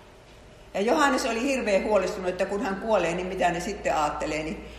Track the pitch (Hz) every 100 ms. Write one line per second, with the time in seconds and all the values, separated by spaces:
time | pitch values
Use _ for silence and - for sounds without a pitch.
0 | - - - - - - - 185 220 320
1 | 285 254 254 226 277 262 208 190 220 202
2 | 185 - 180 180 190 202 254 190 226 208
3 | 165 175 185 185 175 170 175 196 175 151
4 | 151 147 151 156 156 - -